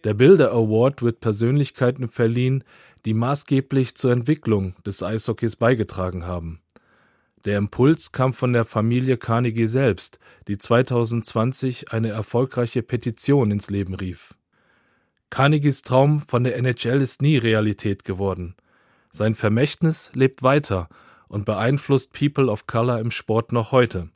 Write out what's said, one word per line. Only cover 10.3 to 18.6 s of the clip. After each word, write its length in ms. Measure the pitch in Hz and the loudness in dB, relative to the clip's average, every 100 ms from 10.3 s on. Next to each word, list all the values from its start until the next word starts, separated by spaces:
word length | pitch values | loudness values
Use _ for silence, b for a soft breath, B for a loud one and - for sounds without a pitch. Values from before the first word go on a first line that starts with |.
| b - | b -10
die 100 | 101 | -8
zweitausendzwanzig 1300 | - 117 123 123 113 117 - 113 117 131 131 123 - | 2 2 2 0 0 -4 -4 -2 -2 -2 -6 -6 -8
eine 160 | 113 113 | -4 -4
erfolgreiche 760 | 104 101 120 131 - 120 127 | -4 -4 -2 -2 -2 -2 -4
Petition 680 | - 117 123 110 - 143 110 | -4 -6 -6 -6 0 2 2
ins 200 | 101 - | -2 -4
Leben 240 | 101 95 | -4 -4
rief. 400 | 92 92 87 - _ _ _ _ _ _ _ _ _ _ | -6 -10 -12 -20 _ _ _ _ _ _ _ _ _ _
Carnegies 520 | - 139 151 143 131 | 0 2 4 2 -2
Traum 400 | - 127 143 151 - | 0 2 4 2 0
von 180 | 120 | -2
der 120 | 123 123 | 0 -2
N 100 | 127 | -2
H 220 | 123 151 | -2 -2
L 120 | 135 | 0
ist 220 | 135 - | 0 0
nie 160 | 143 147 | 2 2
Realität 680 | 113 110 110 101 107 98 | 2 2 0 -2 -4 -4
geworden. 500 | - 92 98 90 87 - | -6 -4 -4 -4 -10 -14